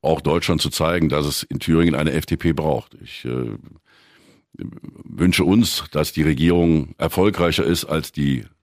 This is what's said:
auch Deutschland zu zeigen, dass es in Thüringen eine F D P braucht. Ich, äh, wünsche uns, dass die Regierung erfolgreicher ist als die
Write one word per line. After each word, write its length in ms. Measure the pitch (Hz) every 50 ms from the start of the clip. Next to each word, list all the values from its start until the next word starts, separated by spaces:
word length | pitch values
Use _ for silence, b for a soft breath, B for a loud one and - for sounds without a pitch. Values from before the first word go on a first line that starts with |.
auch 180 | - 73 80 80
Deutschland 400 | - 76 78 85 - - 87 76
zu 100 | - 76
zeigen, 380 | - - 80 80 87 90 82 76
dass 180 | 73 76 73
es 160 | 73 71 -
in 160 | - _ 69 67
Thüringen 380 | - - 80 80 85 85 73
eine 160 | 67 76 78
F 140 | 67 78 -
D 100 | - -
P 160 | 80 - 85
braucht. 440 | 76 85 78 78 71 58 - _ - -
Ich, 220 | - - - - -
äh, 320 | 62 62 64 62 57 52 - - - - - b b b b b b b b b b b b b b _ - - - - - - - - -
wünsche 420 | - - - - 87 92 90 - 87
uns, 400 | 82 95 113 117 - - - - -
dass 220 | - 76 78 -
die 100 | - -
Regierung 720 | 76 78 78 65 78 85 87 87 85 82 82 78 69 67 -
erfolgreicher 680 | _ 80 82 - - 92 104 95 87 87 85 80 - 76
ist 220 | 57 85 82 -
als 260 | - 78 80 73 -
die 320 | _ - 71 69 67 62 53 - _ _